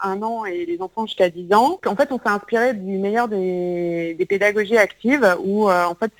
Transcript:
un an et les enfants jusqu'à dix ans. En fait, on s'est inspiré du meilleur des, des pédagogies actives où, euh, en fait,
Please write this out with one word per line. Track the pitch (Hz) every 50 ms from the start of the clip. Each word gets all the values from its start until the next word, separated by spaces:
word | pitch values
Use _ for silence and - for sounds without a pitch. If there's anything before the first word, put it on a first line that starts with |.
un | - 196 190 202
an | 214 226 233 226 214
et | 196 175 175 175
les | 165 175 170
enfants | 190 190 - 226 220
jusqu'à | 214 - - 190 180
dix | 165 175 180 170 208
ans. | 214 240 294 359 - -
En | 226 202
fait, | 190 294 -
on | 262 233
s'est | - 214
inspiré | 202 202 - - 233 226 233 254 247
du | 202 185 190 196 190
meilleur | 196 202 214 233 240 233
des, | 214 190 185 185 180 180 180 180 175 175 175 170 170 170 165 165 165 160
des | -
pédagogies | - 196 190 202 208 202 214 208 190 226
actives | 226 202 - - _ - 233 285 294 233 190 180 -
où, | - 196 196 214 214 202
euh, | 180 180 175
en | 170 170
fait, | - 233 214 -